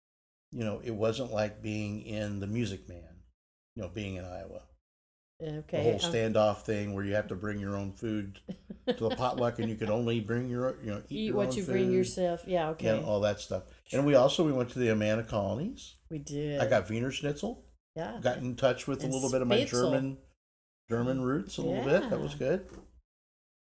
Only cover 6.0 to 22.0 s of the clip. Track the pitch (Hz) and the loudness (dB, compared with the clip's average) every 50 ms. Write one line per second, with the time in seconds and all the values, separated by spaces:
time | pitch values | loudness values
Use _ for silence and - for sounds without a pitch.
6 | - 170 165 117 110 110 107 110 107 107 101 - - - 107 104 104 104 101 98 | 2 0 2 2 2 4 4 6 6 4 4 2 -2 -2 -2 -2 -2 -2 -4 -4
7 | 101 98 101 107 104 - - 92 98 104 104 104 101 98 101 98 101 98 95 - | -2 0 0 0 -2 -2 -4 -6 -6 -6 -4 -4 -4 -4 -4 -4 -4 -6 -8 -6
8 | - 113 107 107 98 98 98 - - - 185 - - - - - - - 247 - | -4 -2 -2 -2 -4 -6 -10 -14 -14 -14 -14 -14 -14 -16 -18 -8 -4 -4 -2 0
9 | 113 110 - - 127 123 - - 120 120 117 113 113 113 110 107 113 104 104 117 | 0 -2 0 0 0 0 0 2 0 0 0 0 -2 -2 -2 -2 -2 0 0 2
10 | 120 117 117 117 107 98 117 120 127 127 120 123 127 131 127 - 127 113 101 107 | 2 2 0 0 0 0 -2 -2 -2 -2 -2 -2 -2 -2 -2 -4 -6 -6 -6 -6
11 | - - - 214 220 214 - 202 202 - 254 214 190 - - 190 190 185 185 185 | -8 -8 -6 -4 -2 0 0 2 0 0 0 -2 -2 0 2 2 4 4 4 4
12 | 185 185 - - 180 175 170 170 - - 180 175 160 160 160 - 123 113 110 110 | 4 2 2 2 2 0 0 -2 -2 0 0 2 2 0 -2 0 0 0 2 2
13 | - 107 104 101 104 104 101 - - - 101 95 - - - - - - - 127 | 2 0 2 2 4 2 2 0 -4 -4 -6 -6 -6 -8 -16 -20 -8 -2 0 2
14 | 143 147 143 127 123 139 - - 170 151 139 127 123 120 - 127 123 113 110 107 | 6 8 8 10 8 8 6 6 4 4 4 2 0 -2 0 2 2 4 4 4
15 | 107 107 110 113 113 - 120 107 101 98 101 117 165 226 277 - - - - - | 4 2 2 2 0 -2 -2 0 0 0 0 -2 -2 -4 -6 -8 -12 -16 -18 -20
16 | _ - 165 151 143 147 147 143 151 147 143 143 120 110 123 110 95 98 110 117 | _ -12 -10 -10 -8 -8 -6 -4 -4 -2 0 0 2 4 4 4 2 2 -2 -2
17 | 123 135 127 - - 143 147 - - 214 262 - - - - _ _ _ - 160 | -2 -2 -2 -2 -2 -2 -2 -2 -4 -6 -6 -8 -12 -20 -20 _ _ _ -10 -8
18 | 165 202 233 233 - 123 123 - 127 123 123 120 135 127 120 - - - 139 - | -8 -6 -6 -2 0 0 0 0 -2 -6 -2 2 2 2 2 2 -2 -4 -4 -4
19 | 151 151 131 131 135 131 127 131 127 120 - - - - - 123 - 165 131 131 | -2 0 2 4 4 4 4 2 2 4 4 4 2 2 2 2 4 4 2 2
20 | 135 135 135 - - - _ _ _ _ _ _ _ _ _ _ _ - 117 117 | 0 -2 -6 -10 -14 -20 _ _ _ _ _ _ _ _ _ _ _ -4 -2 -2
21 | 120 127 131 131 127 123 135 165 196 - - - 165 165 175 202 - 139 151 196 | 0 0 0 0 0 0 -2 -2 -2 -4 -6 -4 -4 -2 -2 0 2 4 4 4